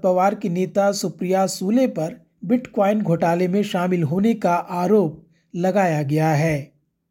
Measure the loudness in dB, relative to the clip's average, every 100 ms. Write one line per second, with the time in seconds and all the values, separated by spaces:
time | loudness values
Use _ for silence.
0 | 0 2 2 0 -4 -2 -2 0 0 0
1 | -6 -6 -2 0 0 -2 -2 0 0 -2
2 | -6 -8 _ _ -2 -2 -2 0 0 2
3 | 0 0 2 2 0 0 0 -2 0 0
4 | 0 0 0 2 0 0 -2 -4 2 2
5 | 2 -4 _ _ _ -4 0 2 2 0
6 | 0 0 2 2 0 -2 -6 _ _ _
7 | _